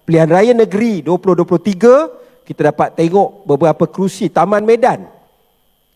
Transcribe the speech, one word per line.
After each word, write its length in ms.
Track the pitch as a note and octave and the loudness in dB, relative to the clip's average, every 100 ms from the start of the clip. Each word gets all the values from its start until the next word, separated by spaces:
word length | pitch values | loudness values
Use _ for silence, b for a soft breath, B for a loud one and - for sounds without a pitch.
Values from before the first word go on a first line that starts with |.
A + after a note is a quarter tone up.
pilihan 240 | - D#3+ D#3+ | -2 0 2
raya 240 | F3+ A#3 | 2 2
negeri 480 | A#3+ G#3+ G3+ A#3 F#3 | 2 0 -2 -4 -4
dua 160 | C#3+ F3+ | -4 -2
puluh 220 | F#3+ E3+ | 0 0
dua 80 | F3 | 0
puluh 160 | F3 | -2
tiga, 480 | G#3 F3+ A#3+ C4+ D#4+ - B B | -2 0 4 4 0 -10 B B
kita 300 | - D#3 D3 | -12 -4 -2
dapat 180 | D#3 D3 - | -2 -4 -2
tengok 500 | E3 G3 F#3+ - - | -2 0 -2 -4 -4
beberapa 400 | C#3 D#3+ D3+ E3 | 0 0 0 -4
kerusi 400 | - F#3+ - D#3+ | -4 -6 -4 -4
Taman 380 | E3+ F3+ G#3 G#3+ | -2 0 0 0
Medan. 420 | A#3 A3+ G#2 - _ _ _ _ _ _ _ _ | 0 0 -2 -10 _ _ _ _ _ _ _ _